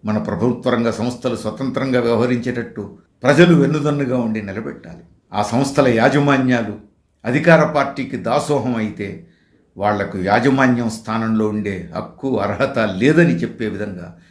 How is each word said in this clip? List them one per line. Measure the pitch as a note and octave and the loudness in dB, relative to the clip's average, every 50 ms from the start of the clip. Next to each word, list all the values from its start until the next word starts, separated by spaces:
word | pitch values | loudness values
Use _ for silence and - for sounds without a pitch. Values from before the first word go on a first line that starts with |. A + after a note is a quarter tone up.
| _ | _
మన | G#2+ G#2+ G#2+ | -2 -4 -2
ప్రభుత్వ | - - F#2+ E2+ A2 B2 A#2+ A#2+ - B2+ | -2 -4 -4 -2 0 -2 -2 0 -2 -2
రంగ | A#2+ A#2 A#2 A#2 | 0 0 0 -2
సంస్థలు | A2 - G#2+ B2 B2 A#2+ - B2+ A#2 | -2 -2 -4 -6 -6 -4 -4 -4 -4
స్వతంత్రంగా | G#2+ - A2 G#2 - C3+ C3 - - C3 C3+ B2+ B2 | -4 -6 -8 -8 -6 -6 -6 -4 -4 -2 0 0 0
వ్యవహరించేటట్టు | A#2 A#2 A#2 A2 A#2+ B2 B2+ A#2+ A2+ B2+ A#2+ A#2+ A#2 - - - G2+ F#2+ - - _ _ _ _ - | 2 2 2 2 2 0 0 -2 -2 -4 -4 -6 -6 -8 -10 -12 -12 -12 -14 -20 _ _ _ _ 2
ప్రజలు | B2+ C#3+ C3+ F3 F3 E3+ | 2 6 6 8 8 8
వెన్నుదన్నుగా | D3 C#3 C3+ D3+ D#3 C#3+ D3+ D3 C#3+ C#3 B2 B2 B2+ | 6 4 2 2 0 0 0 0 0 -2 -2 -2 -2
ఉండి | A#2+ A2 G#2+ A2 | 0 -2 -2 -4
నిలబెట్టాలి. | G#2 G2 F#2+ G#2 A2 - - - - E2 E2 - - _ _ _ _ _ - | -6 -6 -8 -8 -8 -10 -12 -14 -16 -18 -18 -18 -20 _ _ _ _ _ -4
ఆ | G2 G#2 | -4 -2
సంస్థల | G#2 A2 A#2+ C#3 C3+ - - C#3 C3 | 0 0 0 0 0 2 2 4 4
యాజమాన్యాలు | A#2 A2+ A2 B2+ C3 D3 C#3+ C#3+ C#3 C3+ C3 B2+ B2+ A#2+ A2+ G#2 G2+ - - - _ _ _ _ _ _ _ | 4 4 4 4 4 2 2 4 2 2 2 2 2 0 0 -4 -8 -12 -14 -20 _ _ _ _ _ _ _
అధికార | A2 B2 D3 - E3+ E3 D#3 D3+ | -4 -2 0 4 6 6 6 6
పార్టీకి | C3+ - D3 C#3 C#3 - - C3 - - A#2 | 4 2 0 -2 -2 -4 -8 -8 -8 -8 -8
దాసోహం | F#2 A#2 A#2+ D3 D3 - D3 C#3 A2 B2+ A#2+ | -4 0 0 0 0 0 -2 -2 0 -2 -2
అయితే | A2+ A2 G#2+ - - G#2 G2 F#2+ E2 - - _ _ _ _ _ _ _ _ _ - | -2 -4 -4 -6 -8 -8 -10 -10 -12 -16 -20 _ _ _ _ _ _ _ _ _ -4
వాళ్లకు | G2 G#2 G#2+ G2+ G2+ E2+ - G2+ | -2 0 0 0 -2 -4 -4 -4
యాజమాన్యం | F#2 F#2+ G2+ A#2 A#2 C#3 C3 C3+ C3+ B2+ B2 A#2+ A#2+ A2+ | 0 2 2 4 4 2 2 4 4 2 2 2 0 -4
స్థానంలో | G#2+ - - - A2 A2+ A2+ A2+ A2 A2 A2 G#2+ | -6 -8 -8 -6 -4 -4 -2 0 0 0 0 0
ఉండే | G#2 G#2+ G#2 G2+ G2 F2+ E2+ - - - | -2 -2 -4 -4 -6 -6 -10 -10 -10 -10
హక్కు, | - - - - - C3+ B2+ G#2 | -10 -10 -14 -8 -6 -4 -2 -2
అర్హత | G2 G2+ G2+ - C3+ - - B2 | -2 -2 -2 -2 -2 -2 0 0
లేదని | A2 G#2+ F#2 F#2 A2 C3+ D#3 D#3 E3+ C#3+ B2+ | -2 -2 0 2 2 4 6 6 4 4 2
చెప్పే | - A#2+ A2+ - - A2+ G#2+ | 0 -2 -6 -6 -6 -6 -6
విధంగా | F#2 F#2+ G#2 G#2 F#2+ F2 E2+ E2 - - _ _ | -4 -6 -8 -8 -8 -12 -14 -16 -18 -20 _ _